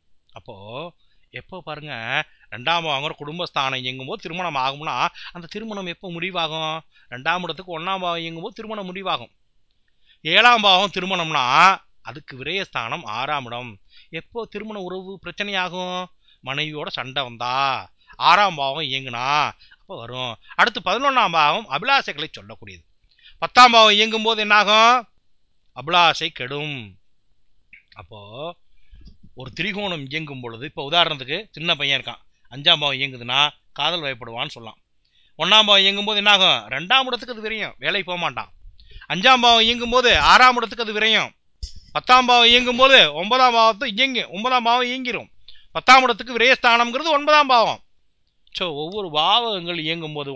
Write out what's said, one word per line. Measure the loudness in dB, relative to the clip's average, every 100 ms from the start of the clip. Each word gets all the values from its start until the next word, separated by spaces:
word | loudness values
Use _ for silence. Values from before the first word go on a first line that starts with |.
| _ _ _
அப்போ | -20 -20 -20 -16 -14 -14 -18 _ _ _
எப்போ | -20 -16 -16
பாருங்க, | -14 -14 -12 -12 -6 -6 -6 _ _
ரெண்டாம் | -8 -2 -2
பாவங்கிற | -2 -4 -4 -8
குடும்பஸ்தானம் | -12 -10 -8 -4 -4 -4
இயங்கும் | -8 -10 -12
போது | -12
திருமணம் | -10 -8 -6 -4
ஆகும்னா | -4 -4 -6 -2 -4 -4 -16
அந்த | -16 -16
திருமணம் | -14 -12 -10 -10
எப்போ | -12 -12
முடிவாகும்? | -8 -8 -6 -6 -6 -6 -8 -12 _ _
ரெண்டாம் | -6 -2 -2
இடத்துக்கு | -4 -10 -12 -10
ஒண்ணாம் | -6 -4
பாவம் | -4 -6
இயங்கும் | -8 -10
போது | -12
திருமணம் | -14 -14 -12 -12
முடிவாகும். | -10 -6 -8 -8 _ _ _ _ _ _ _ _ _
ஏழாம் | -2 4 4 4
பாவம் | 4 4 2
திருமணம்னா | -4 -6 -4 -4 -2 2 6 6 4 -2 _
அதுக்கு | -18 -16 -16 -14
விரயஸ்தானம் | -8 -8 -8 -8 -8 -8
ஆறாம் | -8 -8 -6 -6 -6
இடம். | -10 -12 -16 _ -20 -18
எப்போ | -16 -14 -14 -12
திருமண | -12 -12 -12
உறவு | -10 -12 -12 -16
பிரச்சனையாகும்? | -14 -10 -6 -4 -6 -6 -8 -8 -12 _ _ _
மனைவியோட | -10 -8 -8 -8 -10
சண்டை | -10 -8 -6
வந்தா, | -8 -8 -6 -2 -2 -2 -8 _ _ 0
ஆறாம் | 4 6 4
பாவம் | 0 -4 -4 -6
இயங்குனா | -6 -8 -6 -2 0 -2 -6 -18 _
அப்போ | -18 -16
வரும். | -12 -10 -10 -12 -8
அடுத்து | 0 0 0
பதினொன்னாம் | -4 -2 0 0 2 2
பாவம் | 2 0 -4
அபிலாஷைகளை | -6 0 0 0 -8 -12
சொல்லக்கூடியது. | -14 -18 -18 -20 -20 _ _ _ _ -20 -8
பத்தாம் | 2 8 8
பாவம் | 8 6
இயங்கும் | 6 2 0
போது | -2 -2
என்னாகும்? | 2 4 6 6 6 4 0 _ _ _ _ _ _ -14
அபிலாஷை | 0 4 4 2 -4
கெடும். | -8 -10 -8 -8 -10 -12 -18 _ _ _ _ _ _ _ -20 _
அப்போ | -20 -20 -20 -18 -14 -12 -14 _ -20 -20 -20 -20 -20 -20
ஒரு | -18 -12
திரிகோணம் | -6 -6 -6 -6 -8 -8
இயங்கும் | -10 -10 -12
பொழுது, | -12 -12
இப்போ | -12 -10 -2
உதாரணத்துக்கு | 0 0 -4 -10 -10 -12
சின்ன | -10 -6
பையன் | -4 -2 -4
இருக்கான், | -4 -14 _ _ _
அஞ்சாம் | -6 -2 0
பாவம் | -2 -4
இயங்குதுன்னா | -6 -8 -4 0 0 -2 _
காதல் | -6 -4 -4
வயப்படுவான்னு | -6 -8 -10 -10 -10 -12
சொல்லலாம். | -18 -20 _ _ _ _ _ -6
ஒண்ணாம் | 2 4 6
பாவம் | 4
இயங்கும் | 4 0
போது | -2 0
என்னாகும்? | 2 4 4 0 -2
ரெண்டாம் | -8 -2 0 0
இடத்துக்கு | -6 -10
அது | -12 -10
விரயம், | -8 -8 -8
வேலைக்கு | -6 -4 -6
போக | -6
மாட்டான். | -6 -6 -12 -16 -20 -20 -20 -20 -10
அஞ்சாம் | 0 4 6
பாவம் | 6 4 4
இயங்கும் | 0 0
போது | 2 4 6
ஆறாம் | 8 8 8 6
இடத்துக்கு | 0 -6
அது | -6 -2
விரயம். | 2 2 0 -8 _ _ -16 -16 -10
பத்தாம் | -4 4 6 6
பாவம் | 6 6
இயங்கும் | 6 4 4
போது | 6 8 6
ஒன்பதாம் | 2 0 4 4
பாவத்தை | 6 4 2 -2
இயங்கு, | -2 -2 -2 -6
ஒன்பதாம் | -6 -2 0
பாவம் | 2 0 0
இயங்கிரும். | -4 -6 -8 -10 -18 -20 -20 -12
பத்தாம் | 0 8 8
இடத்துக்கு | 8 0 -6 0
விரயஸ்தானம்ங்கிறது | 2 4 4 4 2 -2 -2 0
ஒன்பதாம் | 4 4 4
பாவம். | 4 2 -2 _ _ _ _ _ _ _
So, | -8 -6
ஒவ்வொரு | -6 -8 -8 -4
பாவகங்கள் | 0 2 2 0 -4 -6 -6
இயங்கும் | -4 -6 -6
போது | -8 -10